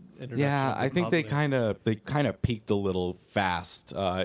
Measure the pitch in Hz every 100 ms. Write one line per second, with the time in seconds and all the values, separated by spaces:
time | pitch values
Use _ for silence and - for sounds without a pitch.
0 | - - 127 123 143 143 135 - 135 151
1 | 170 170 - 143 147 131 110 - 113 107
2 | - 147 131 - - 110 - 101 98 92
3 | 90 90 - 104 95 87 90 - - -
4 | 95 92